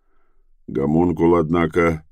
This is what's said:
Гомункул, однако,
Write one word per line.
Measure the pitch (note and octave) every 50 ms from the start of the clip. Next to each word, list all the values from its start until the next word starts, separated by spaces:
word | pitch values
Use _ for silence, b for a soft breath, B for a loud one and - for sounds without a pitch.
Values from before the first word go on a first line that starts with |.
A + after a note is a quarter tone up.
| _ _ _ _ _ _ _ _ _ _ _ _ _ -
Гомункул, | - B1+ C2+ D2 D#2 E2 F2+ F2+ E2 D#2 E2+ E2+ E2+
однако, | E2+ D#2+ D2+ E2+ E2+ E2 D#2+ D#2+ F2 E2+ E2 E2 D#2 - _